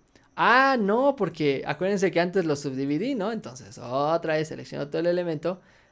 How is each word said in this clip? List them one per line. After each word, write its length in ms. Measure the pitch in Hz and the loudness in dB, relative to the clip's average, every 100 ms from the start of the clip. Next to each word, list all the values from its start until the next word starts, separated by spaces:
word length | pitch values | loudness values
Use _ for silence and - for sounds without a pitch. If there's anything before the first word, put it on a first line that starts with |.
| _ _ _ - | _ _ _ 0
Ah, 400 | 185 247 269 262 | 4 6 6 4
no, 380 | 196 226 277 277 | 2 2 2 2
porque 460 | 175 165 147 135 147 | -2 0 0 0 -2
acuérdense 440 | 147 185 202 185 | -2 -2 2 2
que 100 | 165 | 2
antes 240 | 175 190 | 2 2
lo 120 | 160 143 | 0 0
subdividí, 580 | 143 131 139 151 135 | -2 -4 -2 -2 -2
¿no? 180 | 277 196 | -2 -2
Entonces 460 | 226 123 127 101 - | -4 -8 -14 -16 -14
otra 560 | 120 131 147 165 165 | -4 -2 2 0 0
vez 140 | 156 156 | -2 -2
selecciono 400 | 135 131 143 143 | -8 -10 -8 -4
todo 120 | 160 | -2
el 60 | 170 | 0
elemento, 540 | 180 175 151 165 185 - _ _ | 0 -2 -4 -4 -6 -10 _ _